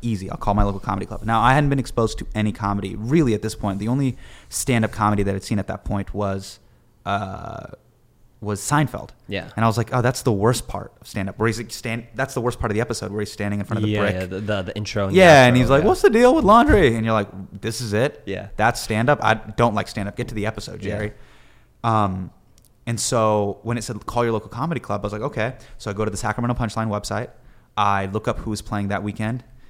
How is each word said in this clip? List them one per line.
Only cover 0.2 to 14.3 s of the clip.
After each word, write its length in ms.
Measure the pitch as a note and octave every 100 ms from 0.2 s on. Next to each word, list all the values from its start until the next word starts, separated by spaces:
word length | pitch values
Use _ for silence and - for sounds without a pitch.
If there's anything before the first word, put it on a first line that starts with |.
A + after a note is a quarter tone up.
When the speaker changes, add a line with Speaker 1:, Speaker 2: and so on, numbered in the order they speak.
| F#2+
Speaker 1:
I'll 60 | -
call 180 | -
my 80 | G#2
local 180 | G2+ G2
comedy 260 | - G2 F#2+
club." 160 | -
Now, 160 | A2 A2+
I 140 | A#2+
hadn't 160 | C#3 C#3+
been 80 | C3+
exposed 400 | A#2+ - A2 -
to 80 | -
any 180 | G#2+ G#2+
comedy 440 | - G2+ G2+ F#2+ G2
really 380 | A2+ E3 C3
at 80 | G#2
this 120 | A2
point. 240 | - G#2 G2
The 100 | G#2+
only 280 | C3+ C3+ - - - -
stand-up 440 | - - A#2 A2
comedy 300 | - G#2 G#2
that 120 | G2
I'd 80 | F#2+
seen 140 | - G#2
at 80 | -
that 160 | G#2
point 300 | - G2+ G2+
was, 440 | G2+ G2 G2 F#2+ - _ _ _ _
uh, 640 | - G2 F#2+ - - - - - _ _ _ _ _ -
was 200 | G#2 G2+
Seinfeld. 500 | - E3 D3+ - - - -
Speaker 2:
Yeah. 200 | G2 - -
Speaker 1:
And 80 |
I 40 | A2+
was 100 | G#2+
like, 120 | A2
"Oh, 80 | B2+
that's 200 | A#2+ -
the 100 | B2+
worst 360 | G2 A2 B2 -
part 240 | G2 - _
of 80 | -
stand-up," 300 | G#2 G2 -
where 80 | A2+
he's, 120 | A2
like, 140 | A#2
stand-, 340 | - A#2+ A#2 A#2+
that's 200 | - C3
the 60 | C3
worst 160 | A#2+ -
part 100 | A2+
of 40 |
the 60 | G#2
episode, 280 | A#2+ A2+ F#2+
where 100 | G#2
he's 120 | G#2
standing 280 | - G2+ G#2
in 60 | G2
front 120 | G#2
of 60 |
the 60 | G#2+
Speaker 2:
Yeah, 100 | G#2
Speaker 1:
brick. 140 | G#2
Speaker 2:
yeah, 120 | F#2
the, 140 | F#2